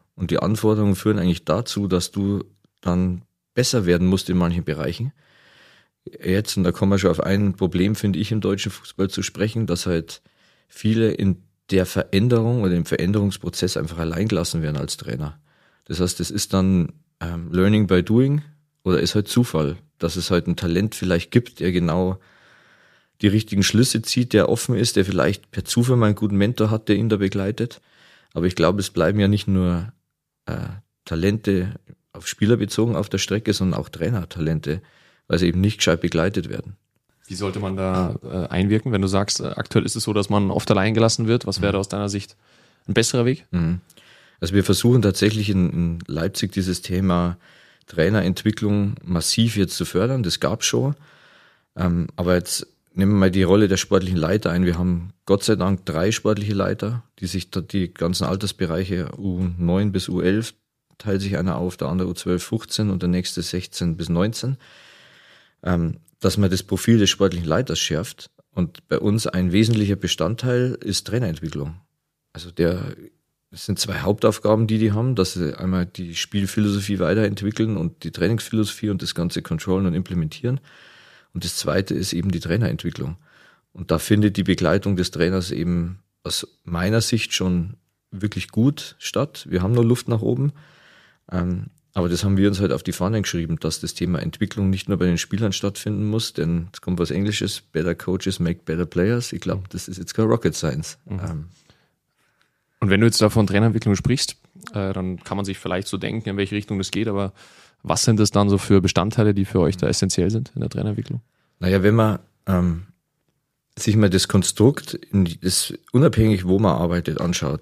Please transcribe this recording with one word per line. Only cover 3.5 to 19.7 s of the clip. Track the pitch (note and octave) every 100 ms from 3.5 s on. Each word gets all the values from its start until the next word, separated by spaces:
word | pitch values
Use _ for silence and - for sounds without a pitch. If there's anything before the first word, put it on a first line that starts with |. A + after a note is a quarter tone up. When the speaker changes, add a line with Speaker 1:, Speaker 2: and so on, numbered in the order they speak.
Speaker 1:
besser | - B2 B2+
werden | F2 F2 F2+
musst | F#2 -
in | F2+
manchen | E2+ F2
Bereichen. | D#2 D2 C#2+ F2 B2 - _ _ _ _ _ _ _ _ - -
Jetzt, | - F#2+ G#2 -
und |
da | F2+
kommen | - G2
wir | G2
schon | F#2+
auf | E2
ein | - G2 G2+
Problem, | F2+ F#2 F2+ G2 G#2+
finde | G#2 F2
ich, | G#2+
im | G#2+
deutschen | F#2+ G2 F#2+
Fußball | - - - F#2+
zu | -
sprechen, | F2+ - G#2+ A2+ G#2
dass | F2 -
halt | E2+ - - _ _ _ _ _
viele | - G#2+ A2 A2
in | - F#2+ F2+ _ _ -
der | F#2+
Veränderung | F2+ - - G2 A#2+ A#2 A2+ B2
oder | G2
im | F2
Veränderungsprozess | D#2+ - F2 G#2 G2+ - F2 - F#2 -
einfach | D#2+ E2
allein | E2 E2+ G#2+
gelassen | F#2 E2+ E2
werden | D#2 D2
als | D2 -
Trainer. | - B1 D2+ - _ _ _ _ _
Das | D#2+
heißt, | F2 -
es | F2
ist | G2+ -
dann, | F#2+ F#2 F#2 E2 - _ _
ähm, | F2 E2+ E2
Learning | F2 F#2+ G#2+ F#2+
by | F#2
Doing | F2+ A2+ C3+ D3 - _ _ _
oder | F#2 E2+
ist | F2+ G#2
halt | G2+
Zufall, | A#2+ B2 D#2+ D2